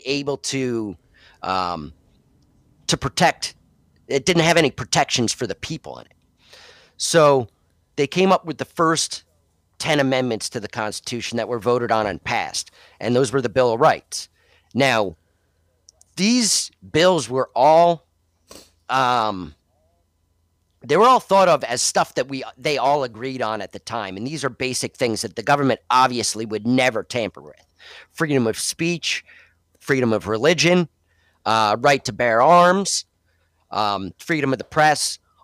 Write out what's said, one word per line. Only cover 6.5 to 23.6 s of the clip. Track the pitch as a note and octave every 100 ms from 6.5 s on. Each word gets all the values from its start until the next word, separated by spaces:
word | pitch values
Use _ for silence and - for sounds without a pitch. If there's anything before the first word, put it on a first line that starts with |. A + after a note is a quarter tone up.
| - - - _ -
So | - E3+ D3 C3+ A2 _ _ _ _ -
they | C#3+
came | F3+ F#3+
up | F3+
with | E3 C#3+
the |
first | - - E3 D#3+ - - _ _ _ _ _ -
ten | - D3
amendments | C3+ C3 B2+ A2 -
to | A#2+
the | G2+
Constitution | A#2+ G#2+ - - A#2+ - A#2
that | G#2+
were | A#2+
voted | G#2+ B2 A#2
on | A2 G#2+
and | E2+
passed, | - A#2 E2 - - _ _ -
and | A2 B2
those | C3
were | C3+
the | A#2+
Bill | C3 B2
of | A2+
Rights. | D3+ F2+ - - - _ _ _ _
Now, | A2 C3+ A2+ G2 D#2+ _ _ _ _ _ _ _ _ _
these | - G3+ B3 A3+ - - _ F#2+
bills | D3+ F#3 E3+ A2+
were | C3 - A#2
all, | C#3 D#3+ F3 E3+ _ _ _ _ _ - _ _ -
um, | C3 B2 B2 G#2+ F#2+ E2 - _ _ _ _ _ _ _ _ _ _ _ _ -
they | D#3+
were | A#3
all | B3
thought | - G3 F#3
of | D3
as | A#2 A#2+
stuff | - G3 D#3+
that | - C3
we, | C3+ A2 B2+
they | D3+ C#3
all | C3 D3
agreed | B2+ G#2+ C3 C3
on | A2 A2